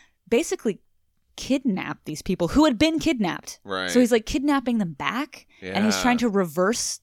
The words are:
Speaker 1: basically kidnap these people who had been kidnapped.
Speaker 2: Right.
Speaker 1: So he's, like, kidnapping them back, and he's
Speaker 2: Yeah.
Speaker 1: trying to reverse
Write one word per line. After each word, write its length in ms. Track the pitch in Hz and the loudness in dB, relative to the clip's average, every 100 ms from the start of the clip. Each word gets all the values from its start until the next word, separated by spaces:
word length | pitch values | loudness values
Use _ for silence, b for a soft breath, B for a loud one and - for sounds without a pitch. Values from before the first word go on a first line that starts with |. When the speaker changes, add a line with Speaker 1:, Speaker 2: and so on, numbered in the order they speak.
| B B - | B B -2
Speaker 1:
basically 500 | 233 339 370 - 175 _ _ _ _ _ - | 0 0 -4 -4 -4 _ _ _ _ _ -12
kidnap 600 | - 269 262 190 - - | -2 0 0 -2 -4 -10
these 180 | - 151 | -10 -10
people 260 | - 185 170 | -4 -2 0
who 160 | 254 | 4
had 140 | 311 226 | 4 4
been 200 | 311 320 | 2 2
kidnapped. 580 | 302 277 185 147 - - | 0 0 -2 -4 -10 -16
Speaker 2:
Right. 260 | - 190 185 | -6 -4 0
Speaker 1:
So 80 | 226 | 4
he's, 140 | 240 | 4
like, 120 | 233 | 2
kidnapping 540 | 220 302 285 277 262 233 | 0 -4 0 0 0 -2
them 140 | 185 | -2
back, 540 | 147 147 214 302 - - b | -4 -4 -4 -6 -10 -20 b
and 240 | 190 196 | -6 -2
he's 120 | 214 196 | 0 2
Speaker 2:
Yeah. 60 | |
Speaker 1:
trying 160 | 247 240 | 0 0
to 100 | 240 | 0
reverse 720 | 196 180 147 185 240 - - | 0 0 0 0 0 -4 -6